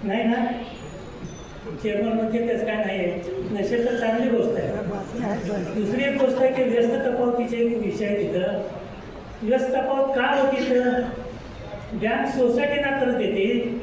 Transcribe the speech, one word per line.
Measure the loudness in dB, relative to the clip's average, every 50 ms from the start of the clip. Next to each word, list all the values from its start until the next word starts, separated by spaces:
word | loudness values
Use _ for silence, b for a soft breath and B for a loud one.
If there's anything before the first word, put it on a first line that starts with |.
| -2
नाही | 0 0 2 2
ना? | 2 2 2 2 -2 -2 -4 -8 -10 -12 -12 -12 -12 -12 -12 -12 -14 -14 -12 -12 -12 -12 -14 -16 -16 -16 -14 -12 -12 -10 -4 -4
चेअरमन | -2 0 2 0 2 2
म्हणते | 0 0 0 0 0 0 2
तसं | 0 0 0
काय | -2 0 0 0
नाही | -2 0 0
आहे, | 0 -2 -2 -2 -6 -6 -6 -4 -4 -4
नसेल | -2 -2 0 0 2 2 2
तर | 2 0 0
चांगली | 0 0 2 2 2 2
गोष्ट | 2 2 2 2 0 0
आहे. | -2 -2 -2 -4 -4 -4 -4 -6 -6 -8 -6 -6 -4 -2 -2 -4 -2 -4 -2 -2 -4 -4 -2
दुसरी | -2 -2 0 0 0 0
एक | 0 2 2
गोष्ट | 2 4 4 6
आहे | 4 4 4
की | 4 2 4
व्यस्त | 4 4 4 4 2 2
तपावतीचे | 0 0 2 2 2 2 2 2 0 0 2 2
एक | 2 2 2 2
विषय | 0 -2 -2 0 0
आहे | 0 2 0
तिथं. | 0 0 0 0 0 0 0 -2 -4 -4 -8 -10 -10 -12 -14 -14 -14 -14 -14 -14 -14 -14 -12 -6 0
व्यस्त | 2 2 2 2 2
तपावत | 2 0 2 2 2 2 2 2 2
का | 2 2 2 4
होती | 4 4 4 4 2 2 4
तर | 4 4 4 4 2 2 0 -2 -4 -8 -8 -10 -12 -12 -14 -14 -14 -12 -12 -12 -12 -12 -12 -8 -6
बँक | -2 0 0 0 2 0 0 2
सोसायटीला | 2 4 4 4 4 2 2 0 0 0 0 0 0
कर्ज | 2 0 2
देते | 0 0 0 0 2 2 2 2 0 0 -2 -4 -6